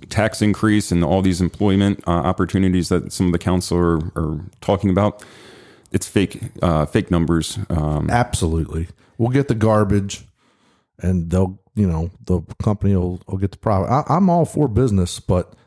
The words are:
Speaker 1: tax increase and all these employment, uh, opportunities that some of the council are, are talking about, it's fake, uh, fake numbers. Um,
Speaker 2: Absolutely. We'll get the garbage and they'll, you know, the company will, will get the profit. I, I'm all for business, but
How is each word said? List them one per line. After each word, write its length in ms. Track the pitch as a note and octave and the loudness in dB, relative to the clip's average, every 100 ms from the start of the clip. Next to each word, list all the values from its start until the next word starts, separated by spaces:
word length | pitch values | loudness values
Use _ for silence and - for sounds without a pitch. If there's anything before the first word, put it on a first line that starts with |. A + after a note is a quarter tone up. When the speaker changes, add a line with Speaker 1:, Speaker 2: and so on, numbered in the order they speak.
| - | -6
Speaker 1:
tax 320 | - G#2+ - | -2 -2 0
increase 500 | G#2 F#2+ G#2+ G#2 - | 0 2 2 2 2
and 140 | F2 | 0
all 160 | D#2 F#2+ | 2 2
these 220 | F#2+ F2 | 2 0
employment, 600 | F2 - G#2 G2 G2+ G2 - | -2 0 2 2 2 0 -2
uh, 60 | |
opportunities 760 | E2+ C#2+ F#2 F2 F#2+ F#2+ F2+ E2 | -2 0 -2 0 2 2 2 0
that 240 | F2 - | -2 -2
some 140 | - F#2 | -2 0
of 60 | |
the 60 | F2+ | 0
council 380 | F#2 F#2 - F2 | 0 -2 0 0
are, 220 | E2+ D#2+ F2 - | 2 0 -2 -6
are 220 | D#2 D#2 F#2 - | -6 -6 -10 -6
talking 260 | - G2 G2+ | -2 0 2
about, 340 | F2+ G#2 - - - - - - - _ | 2 0 -2 -14 -20 -20 -20 -20 -20 _
it's 160 | - - | -6 -2
fake, 320 | G#2+ F#2 - - - | 0 0 -4 -14 -2
uh, 240 | F2 D#2+ D2 | 0 2 0
fake 240 | A2+ - | 0 0
numbers. 480 | E2+ D#2+ E2 D2+ G#2 G2 | 0 2 0 -2 -6 -4
Um, 400 | E2+ D2+ D2+ D2+ | -2 0 -2 0
Speaker 2:
Absolutely. 800 | A#2+ B2 - E2+ E2 D2+ D#2+ E2+ - _ - | 0 -2 -2 -2 -2 -4 -6 -8 -12 _ -4
We'll 100 | A#2 | 0
get 200 | C3+ C#3 | 0 0
the 60 | |
garbage 720 | A2 A2 G#2+ G2 G2+ G2 - - _ _ _ _ _ _ - | 0 2 4 2 0 -2 -8 -16 _ _ _ _ _ _ -6
and 320 | F2+ F#2 E2 | -2 0 0
they'll, 300 | F#2 F#2 G2 _ | 0 0 -4 _
you 120 | G#2 F#2+ | 0 0
know, 240 | D#2+ E2+ - | 0 -4 -6
the 160 | - F2+ - - | -2 -2 -2 -4
company 340 | A2 G2+ G2+ F#2+ | -2 0 2 2
will, 240 | F2+ F2+ - | 0 -6 -8
will 100 | F#2+ | -4
get 120 | G2 | -4
the 60 | - | -2
profit. 320 | A2+ G2 - | 0 0 2
I, 260 | C3 - D#3+ | 0 0 2
I'm 140 | F#3+ | 4
all 160 | E3+ D#3 | 2 2
for 200 | D3+ C#3+ | 0 0
business, 540 | G#2+ C3 G2 F2 - | 2 2 2 0 -4
but 340 | - F2+ - - | -2 -2 -2 -10